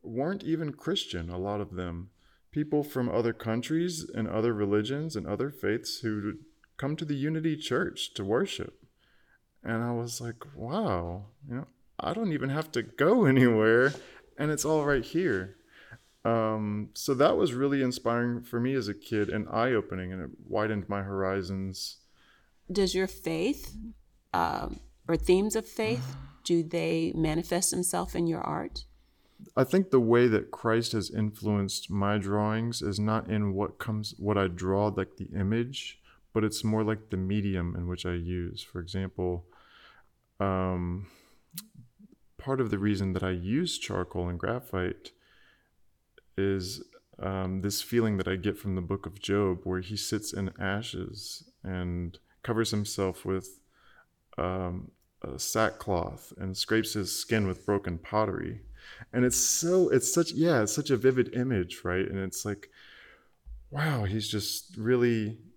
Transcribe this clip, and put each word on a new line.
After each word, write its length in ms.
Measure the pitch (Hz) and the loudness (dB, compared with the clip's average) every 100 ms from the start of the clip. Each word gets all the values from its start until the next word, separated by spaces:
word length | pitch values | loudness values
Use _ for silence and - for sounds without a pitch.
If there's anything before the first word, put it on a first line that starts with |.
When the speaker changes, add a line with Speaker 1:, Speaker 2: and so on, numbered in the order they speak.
Speaker 1:
weren't 420 | - 113 147 196 | -8 -4 -2 -4
even 280 | 175 160 156 | -2 -2 -2
Christian, 560 | 135 - 143 - 87 85 | -6 -4 -2 -2 -6 -6
a 80 | 87 | -4
lot 240 | 95 104 | -4 -4
of 140 | 98 | -4
them. 360 | 90 90 85 92 _ _ _ _ | -6 -6 -6 -10 _ _ _ _
People 320 | - 151 151 | -6 0 0
from 260 | 143 131 123 | 0 -2 0
other 240 | 98 117 | 2 0
countries 760 | 113 110 113 123 160 175 160 160 | 0 -2 -2 0 0 0 -4 -8
and 140 | - 107 | -4 -2
other 240 | 92 113 | 2 2
religions 600 | 107 101 104 107 139 160 | 2 2 2 2 -4 -4
and 120 | 120 80 | -6 -4
other 240 | 101 135 | -2 -4
faiths 480 | 143 - 107 - - | -2 -2 -2 -2 -6
who 220 | 113 107 | -4 -2
would 140 | 101 - - _ _ _ | -4 -6 -12 _ _ _
come 200 | 139 151 | -6 -4
to 80 | |
the 100 | 160 | -4
Unity 420 | 143 143 160 160 151 | -2 -2 0 -2 -2
Church 580 | - 127 - - - | -2 0 -2 -4 -8
to 100 | - | -4
worship. 600 | 98 117 196 - - - _ _ _ _ _ _ _ _ | 0 2 2 -4 -8 -12 _ _ _ _ _ _ _ _
And 200 | - 113 | -4 -2
I 100 | 120 | -2
was 280 | 120 117 117 | -2 -4 -6
like, 240 | 120 117 - - | -8 -10 -14 -10
"Wow, 680 | 117 175 208 92 85 90 101 _ 143 | -6 -2 0 0 -2 -6 -10 _ -8
you 60 | 123 | -8
know, 100 | - _ _ _ | -8 _ _ _
I 120 | - | -4
don't 180 | 185 220 | -2 -2
even 160 | 151 135 | -2 -2
have 240 | 143 156 | -2 -2
to 100 | 120 | -4
go 420 | 107 - 147 247 | -4 2 6 8
<laughs> 100 | 175 | 8
anywhere, 580 | 131 127 110 110 117 131 143 - - - - | 8 8 8 8 8 6 2 -12 -20 -20 -4
and 120 | 151 | -2
it's 140 | 151 | 0
all 200 | 147 156 | 2 2
right 200 | 143 139 | 4 2
here." 520 | 113 160 180 101 95 - _ - - - _ _ | 2 0 2 0 -2 -12 _ -20 -20 -20 _ _
Um, 680 | 113 117 110 110 104 104 104 | 0 2 2 2 0 -2 -4
so 200 | - - | -6 -2
that 220 | 131 151 165 | 4 6 6
was 160 | 160 | 2
really 300 | 123 139 139 | 2 2 2
inspiring 600 | 131 127 120 117 120 120 | 0 0 0 2 2 -2
for 180 | 120 120 | -4 -2
me 140 | 120 | 0
as 140 | 135 101 | 0 -2
a 60 | |
kid 340 | 101 - 110 104 | -6 -2 0 0
and 200 | 107 85 | 0 -2
eye-opening, 640 | - 123 117 - 92 90 | 0 2 2 0 -6 -6
and 100 | 95 | -6
it 80 | 73 - - | -8 -12 -6
widened 420 | 98 110 107 92 | -2 0 -2 -2
my 140 | 101 | -4
horizons. 960 | 98 98 95 98 92 98 95 92 - - _ _ _ _ _ _ _ | -2 0 0 0 -2 -4 -4 -6 -10 -12 _ _ _ _ _ _ _
Speaker 2:
Does 240 | 185 190 | 2 2
your 140 | 185 190 | 2 0
faith, 680 | - - 160 190 285 - - 226 - - _ _ | -2 -4 0 0 -2 -6 -12 -14 -14 -20 _ _
um, 480 | 90 85 - - - - _ - | 0 0 0 -4 -8 -14 _ -2
or 80 | 165 | -2
themes 400 | - 185 208 220 | 4 4 4 -2
of 100 | 220 | -6
faith, 500 | - 220 240 131 - - | -4 -2 -2 -4 -10 -14
Speaker 1:
<sighs> 140 | - | -14
Speaker 2:
do 180 | - 170 | 0 0
they 500 | 160 170 165 165 160 160 | 0 -2 0 0 0 0
manifest 540 | 160 156 170 170 185 | 0 0 0 0 0
themselves 440 | - 175 180 175 | 0 -2 -2 -4
in 120 | - 170 | -2 0
your 140 | 160 | 0
art? 440 | - 151 - - - _ _ _ _ _ - - | -2 -4 -6 -10 -16 _ _ _ _ _ -8 0
Speaker 1:
I 80 | |
think 260 | 131 185 190 | 2 2 4
the 100 | 135 | 4
way 280 | 113 120 123 | 6 6 8
that 220 | 107 104 | 4 0
Christ 400 | - 117 113 117 | -4 2 2 2
has 180 | 110 92 | -2 -2
influenced 800 | - 107 104 101 104 98 - - | -2 -2 -2 0 2 0 -4 -4
my 280 | 101 98 104 | 0 2 0
drawings 640 | 95 104 107 110 117 113 | 0 0 2 0 -2 -2
is 180 | - 98 | -4 0
not 280 | 107 110 - | 0 0 0
in 260 | 107 104 | 0 0
what 240 | 95 104 - | 0 -2 -4
comes, 360 | - 107 107 - | -6 -4 -6 -4
what 200 | 101 101 | 0 2
I 80 | 95 | 2
draw, 400 | 87 92 98 104 | 0 0 2 2
like, 280 | 98 95 - | 0 -4 -6
the 120 | 92 90 | -8 -2
image, 600 | 95 113 120 135 - - _ - _ | 2 2 0 -6 -12 -16 _ -20 _
but 120 | 113 | 0
it's 180 | 107 104 | 0 0
more 220 | 113 107 | 0 2
like 260 | 107 107 110 | 2 -2 -4
the 60 | 92 | -4
medium 580 | 92 104 101 92 87 87 | 0 0 0 0 -2 -2
in 120 | 87 | -4
which 180 | 90 90 | -4 -2
I 80 | |
use. 480 | 87 85 90 87 107 | -2 -2 -4 -4 -8
For 180 | - 90 | -10 -10
example, 640 | 85 95 95 - 90 87 87 - - - - - _ _ _ _ | -6 -4 -4 -2 -2 -2 -6 -20 -20 -20 -20 -20 _ _ _ _
um, 680 | 98 92 92 90 87 87 98 - _ _ _ - - - - _ - _ _ _ | 0 2 0 0 -2 -4 -8 -16 _ _ _ -16 -16 -20 -20 _ -20 _ _ _
part 220 | - 135 | -4 -2
of 100 | 117 | 0
the 80 | 104 | 2
reason 340 | 101 98 98 | 2 2 2
that 80 | 92 | 0
I 80 | 92 | 0
use 480 | 90 90 127 175 - | -2 0 0 0 -4
charcoal 500 | - 98 90 90 87 | -4 -4 -2 -2 -2
and 100 | 87 | -2
graphite 720 | - 120 - 92 90 - - _ _ _ _ _ _ _ _ _ _ - _ - | -2 -4 -2 -2 -2 -4 -12 _ _ _ _ _ _ _ _ _ _ -20 _ -2
is, 440 | 98 98 90 131 - - _ - | 0 0 -2 -8 -14 -20 _ -10
um, 420 | 95 95 92 95 | -4 -2 -2 -2
this 220 | 98 98 | -2 -4
feeling 340 | - 117 113 101 | 0 2 4 2
that 120 | 92 | 0
I 80 | 92 | 0
get 200 | 98 98 | -2 -2
from 180 | 104 | -2
the 60 | 92 | -4
book 260 | 87 98 - | -2 -4 -4
of 140 | - | -10
Job, 400 | - 101 98 90 | 0 2 4 0
where 160 | 92 92 | -2 -4
he 160 | 92 104 | -4 -6
sits 360 | - 107 - | -2 -4 -4
in 180 | - 95 92 | -4 -4 -2
ashes 920 | 95 101 113 - - 107 - - - _ | -2 -2 -4 -8 -8 -10 -12 -14 -16 _
and 560 | - 92 90 87 87 - _ _ | -8 -4 -2 -2 -4 -8 _ _
covers 280 | - 113 110 | -4 0 0
himself 540 | 107 101 - 95 90 | 0 -2 -2 -2 -2
with, 360 | - 95 90 - _ _ _ - _ _ _ - | -4 -4 -4 -20 _ _ _ -20 _ _ _ -6
um, 520 | 90 92 90 90 - _ _ _ | -4 -2 -4 -6 -10 _ _ _
a 160 | - 67 | -12 -8
sackcloth 920 | - 110 110 - - 90 85 - - - | -4 0 0 -2 -2 -2 -2 -8 -16 -10
and 180 | 95 95 | -8 -6
scrapes 380 | - 110 110 | 0 0 0
his 200 | 107 92 | -4 -4
skin 320 | - - 113 101 | -6 -2 0 0
with 200 | 90 - | -2 0
broken 320 | 101 95 87 | 0 0 -6
pottery. 640 | - 107 107 95 80 110 - - - - - | -2 0 0 -2 -6 -8 -14 -20 -20 -18 -6
And 120 | 123 | 2
it's 120 | 123 123 | 2 2
so, 520 | - - 165 185 180 | 0 0 4 4 6
it's 220 | 131 - | 4 4
such, 200 | - 165 | 2 0
yeah, 300 | - 165 139 | 2 4 4
it's 120 | 110 | 2
such 160 | - 143 | 0 2
a 60 | 127 | 4
vivid 380 | 127 127 120 | 4 4 2
image, 480 | 123 127 110 90 - | 0 0 2 0 -4
right? 220 | 92 90 95 | -2 0 0
And 120 | 95 | -2
it's 260 | 95 - | -4 -6
like, 260 | 107 101 - - - - - - _ _ - - - | -6 -6 -10 -20 -20 -20 -20 -20 _ _ -16 -16 -10
wow, 340 | 139 156 135 | -4 0 0
he's 240 | 101 107 104 | 0 0 -2
just 480 | 107 95 - - - | -4 -4 -6 -10 -6
really 600 | 110 123 120 113 107 110 - | 2 6 6 4 0 -6 -16